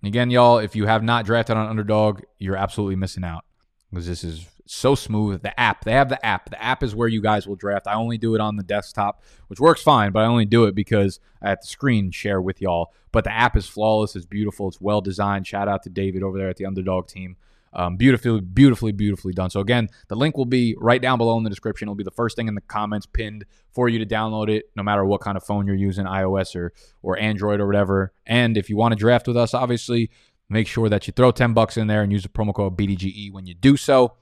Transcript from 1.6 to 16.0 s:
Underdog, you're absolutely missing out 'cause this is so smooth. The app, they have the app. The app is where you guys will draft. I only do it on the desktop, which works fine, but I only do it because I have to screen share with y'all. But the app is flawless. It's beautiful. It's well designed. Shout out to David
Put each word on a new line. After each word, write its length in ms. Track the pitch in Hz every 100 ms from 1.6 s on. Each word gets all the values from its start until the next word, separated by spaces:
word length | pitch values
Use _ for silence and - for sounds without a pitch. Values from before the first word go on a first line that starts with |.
| 110
Underdog, 540 | 110 104 107 107 98 - _
you're 180 | 95 95
absolutely 400 | 98 - 101 95
missing 260 | 95 -
out 220 | 90 82 - _ _ _ _
'cause 140 | 90 85
this 180 | 85
is 240 | 85 80 85 _
so 300 | _ - 127
smooth. 480 | 139 - 110 104 95
The 180 | 101 -
app, 240 | 117 101
they 80 | -
have 160 | 120 139
the 160 | 131
app. 240 | 113 98 -
The 140 | -
app 200 | 110 131
is 120 | 135
where 140 | 107 117
you 120 | 110
guys 260 | 107 104 98
will 100 | 98
draft. 300 | 101 101 98
I 80 |
only 220 | 107 117 117
do 180 | 113
it 60 | 110
on 160 | 107 104
the 60 |
desktop, 600 | 92 104 - - 104 - _ - -
which 120 | 98
works 220 | 147 165
fine, 300 | - 139 104
but 120 | 98
I 20 | 113
only 200 | 120 107
do 180 | 113
it 100 | 110
because 460 | 98 104 107 98 - _ _
I 80 | 101
have 100 | 101
to 60 | -
screen 460 | - 139 113 95
share 280 | - 104 98
with 220 | 92 92
y'all. 320 | 95 85 85 _ _
But 120 | 113
the 80 | 95
app 260 | 110 120 113
is 100 | 95
flawless. 480 | - 107 107 107 98
It's 80 |
beautiful. 440 | 85 101 104 - 101
It's 120 | -
well 220 | 98 104
designed. 440 | 98 92 101 98 95
Shout 220 | 101 101
out 140 | 98
to 80 | -
David 320 | 90